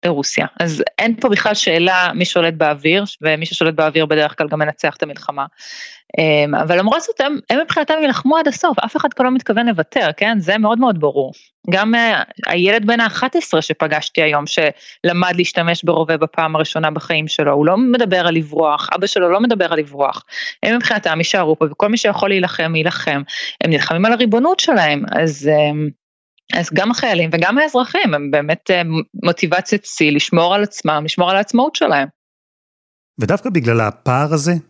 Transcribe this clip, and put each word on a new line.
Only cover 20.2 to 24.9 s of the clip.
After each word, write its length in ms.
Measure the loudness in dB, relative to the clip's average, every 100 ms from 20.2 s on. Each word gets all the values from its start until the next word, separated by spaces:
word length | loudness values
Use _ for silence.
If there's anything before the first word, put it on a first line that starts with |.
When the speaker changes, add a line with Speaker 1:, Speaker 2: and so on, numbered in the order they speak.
| _ -12 -10 -6
Speaker 1:
הם 120 | -2 0
מבחינתם 420 | 0 -2 -2 -2
יישארו 420 | 0 0 0 0
פה, 60 | 0
וכל 180 | 0 0
מי 80 | 2
שיכול 320 | 0 0 0
להילחם, 460 | 0 -2 -2 -2 0
ילחם, 460 | -2 -2 -4 -4 -6 -10 -10 -4
הם 60 | 0
נלחמים 360 | 0 0 0 2
על 80 |
הריבונות 460 | 2 2 2 2 0
שלהם, 440 | 2 2 2